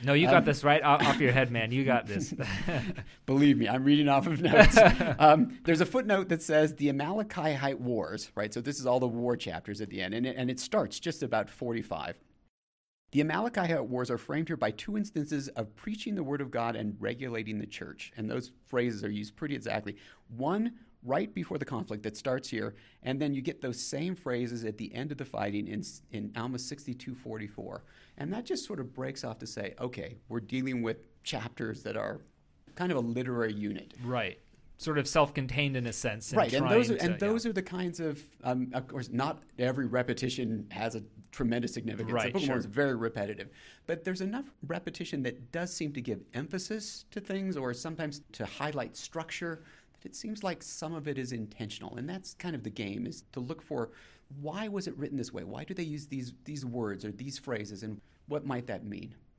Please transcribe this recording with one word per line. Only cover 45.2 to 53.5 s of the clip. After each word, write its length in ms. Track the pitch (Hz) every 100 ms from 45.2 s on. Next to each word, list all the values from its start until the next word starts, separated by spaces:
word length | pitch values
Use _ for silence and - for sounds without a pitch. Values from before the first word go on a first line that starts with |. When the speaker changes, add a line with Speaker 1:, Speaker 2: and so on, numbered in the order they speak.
Speaker 2:
that 280 | 127 - 120
does 200 | 165 180
seem 220 | - 156
to 80 | 143
give 200 | 117 98 -
emphasis 720 | 120 160 185 185 220 208 - -
to 100 | 208
things 340 | 202 196 190 156
or 180 | 127
sometimes 500 | 120 160 160 156 143 -
to 120 | - 104
highlight 520 | - 147 147 117 -
structure, 680 | - 165 160 - 170 160 - - _
that 120 | _ -
it 60 | -
seems 280 | 220 214
like 200 | 202 170
some 300 | - - 156
of 140 | 165 147
it 100 | 135
is 120 | 127
intentional. 640 | 120 107 - 110 - 101 117
And 140 | 143
that's 240 | 185 190
kind 220 | - 180 143
of 80 |
the 80 | 113
game, 340 | 101 101 101 -
is 180 | - -
to 60 | 139
look 220 | 123